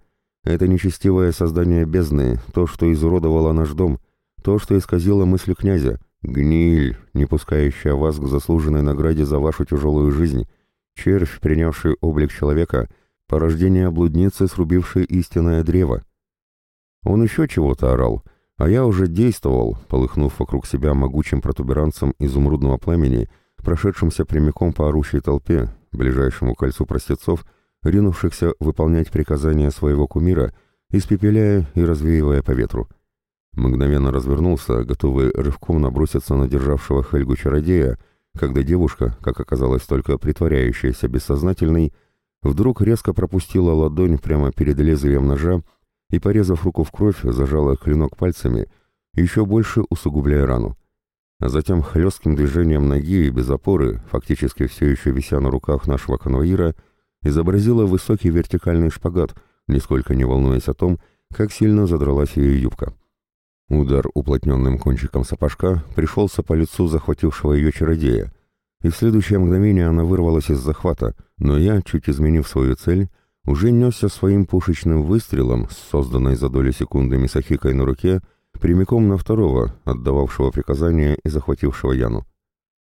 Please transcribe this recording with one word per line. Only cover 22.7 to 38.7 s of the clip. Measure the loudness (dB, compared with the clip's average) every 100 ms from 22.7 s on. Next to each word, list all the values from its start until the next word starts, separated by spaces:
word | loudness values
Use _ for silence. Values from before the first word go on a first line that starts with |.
| 0
пламени, | 0 0 2 0 -2 _ _ -10
прошедшимся | -4 -2 -2 0 -2 -2
прямиком | -2 2 0 0 -2
по | 0 0
орущей | 0 0 -4
толпе, | -2 -2 0 -2 -2 -8 _
ближайшему | -4 -2 0 0 0 -4
кольцу | -2 -4 -2
простецов, | -4 -4 -4 -6 -2 -4 -6 _ _ _
ринувшихся | 0 2 2 0 -4 -2 -2 -2
выполнять | -4 0 2 2 0
приказания | -2 -2 0 0 2 0
своего | 0 0 0 0
кумира, | 0 0 0 -2 -4 _ _ -4
испепеляя | -2 0 0 2 2 2 2 0
и | 0
развеивая | 0 0 2 2 2 0
по | 0
ветру. | -2 -2 -4 -8 -12 _ _ _ _ _
Мгновенно | -2 0 2 2 2 2
развернулся, | 0 0 0 2 0 -2 -4
готовый | -2 -2 -2 0 0
рывком | 0 -4 -4 -2 0
наброситься | 0 0 0 -2 -2
на | 0 0
державшего | 0 0 -2 0 -2
Хельгу | 0 -2 -2 -2
чародея, | 0 0 2 2 2 -2 _ _ _ -6
когда | -2 -2
девушка, | 0